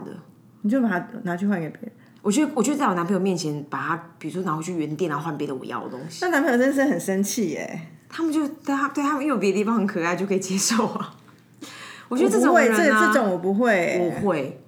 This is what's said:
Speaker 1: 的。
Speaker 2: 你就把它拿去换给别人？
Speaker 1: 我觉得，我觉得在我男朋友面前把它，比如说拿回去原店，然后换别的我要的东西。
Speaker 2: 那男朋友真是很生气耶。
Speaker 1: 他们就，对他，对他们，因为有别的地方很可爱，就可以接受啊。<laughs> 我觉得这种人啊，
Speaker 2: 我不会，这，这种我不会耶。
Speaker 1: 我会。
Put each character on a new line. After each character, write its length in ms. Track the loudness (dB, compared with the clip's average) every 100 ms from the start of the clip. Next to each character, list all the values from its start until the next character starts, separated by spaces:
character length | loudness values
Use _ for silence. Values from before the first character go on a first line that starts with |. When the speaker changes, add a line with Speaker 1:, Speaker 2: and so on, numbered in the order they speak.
| -8
Speaker 1:
的。 60 | -14 -18 -20 -20 -6
Speaker 2:
你 80 | 0
就 120 | 2
把 60 | 2
它 180 | 0 -4 -8
拿 120 | -6 -2
去 100 | -2
换 140 | -2
给 80 | -4
别 140 | -10
人？ 100 | -16 -18 -20 -8
Speaker 1:
我 100 | 0
觉 140 | 2 2
得， 40 | 2
我 80 |
觉 80 | 0
得 60 | 0
在 80 | 0
我 80 |
男 120 | 0 0
朋 80 |
友 60 | 0
面 160 | 0 0
前 300 | -2 -6 -6
把 100 | -6
它， 300 | -4 -6 -8 -14
比 120 | -10
如 40 |
说 100 | -6
拿 120 | -4 -4
回 80 |
去 100 | -4
原 220 | -4 -4 -2
店， 140 | -2
然 100 | -4
后 60 | -6
换 120 | -6
别 80 | -6
的 80 |
我 120 | -6 -8
要 180 | -10
的 60 | -10
东 100 | -12 -12
西。 140 | -6
Speaker 2:
那 80 | 0
男 100 | 2
朋 80 | 2
友 80 | 4
真 160 | 2
是 120 | 2 2
很 120 | 0
生 240 | 0 0
气 280 | 0 0 -2
耶。 320 | -2 -6 -10 -14 -18 -14
Speaker 1:
他 140 | -4
们 80 | 0
就， 160 | 0 -2
对 260 | -4 -4
他， 140 | -2 -2
对 160 | -2
他 120 | -2 0
们， 60 |
因 60 | 0
为 0 |
有 100 | 0
别 140 | 2
的 60 | 2
地 80 | 2
方 100 | 2
很 100 | 0
可 160 | 0
爱， 140 | -2 -2
就 100 | 0
可 80 |
以 60 | -2
接 180 | -2 -2
受 280 | 0 2 0
啊。 260 | -2 -10 -12 -20 -20 _ -20
<laughs> 480 | -20 -18 -18 -18 -6
我 100 | 2
觉 60 |
得 60 | 4
这 100 | 6
种 180 | 6 6
人 140 | 6
啊， 20 |
Speaker 2:
我 40 | 6
不 40 |
会， 60 | 4
这， 260 | 6 6
这 60 | 4
种 120 | 2
我 60 | 0
不 160 | 0
会 220 | 2 4 4
耶。 240 | 2 0
Speaker 1:
我 200 | 0 0
会。 400 | 0 0 -2 -10